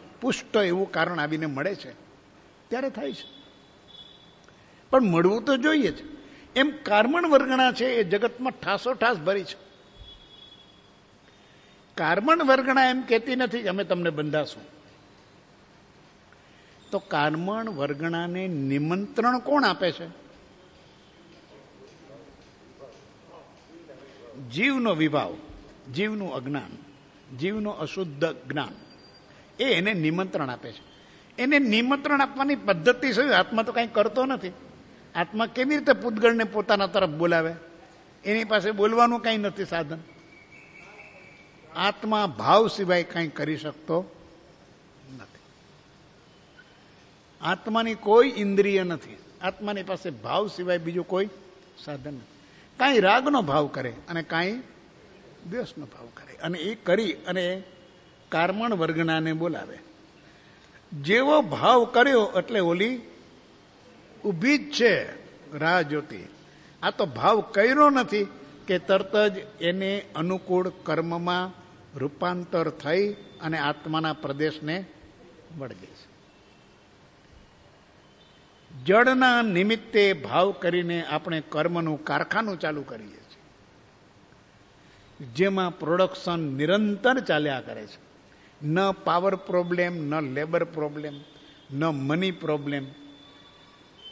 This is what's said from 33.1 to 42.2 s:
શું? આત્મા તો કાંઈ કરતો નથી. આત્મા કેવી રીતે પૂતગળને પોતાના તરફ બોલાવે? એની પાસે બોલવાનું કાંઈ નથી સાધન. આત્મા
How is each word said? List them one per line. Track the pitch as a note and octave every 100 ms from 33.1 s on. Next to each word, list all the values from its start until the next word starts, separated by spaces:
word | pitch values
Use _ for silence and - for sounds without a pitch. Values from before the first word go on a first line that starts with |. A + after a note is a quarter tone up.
શું? | A3 C4+ F#3+
આત્મા | F#3 A3+
તો | A3+
કાંઈ | A#3 A#3
કરતો | A3 G3+ C4 C4
નથી. | A#3+ F#3 - - - - - - E3
આત્મા | F3 G#3+ A3+
કેવી | B3+ B3+ D4
રીતે | D4+
પૂતગળને | G#3 A#3 G#3+ A#3 A#3
પોતાના | A3 G#3 G3+ G3+ G3
તરફ | G3+ F#3
બોલાવે? | D3+ E3+ E3+ D#3+ E3 - - - - - - G3
એની | G#3+
પાસે | A3 G#3+ F#3+
બોલવાનું | G#3 G#3 A3+ A#3+ A#3
કાંઈ | A3+ A3
નથી | G3+ F3+ F3+
સાધન. | E3+ D3 D#3+ - - - - - - - - - - - - - - - - - E3
આત્મા | G3 G3+ A3 G#3+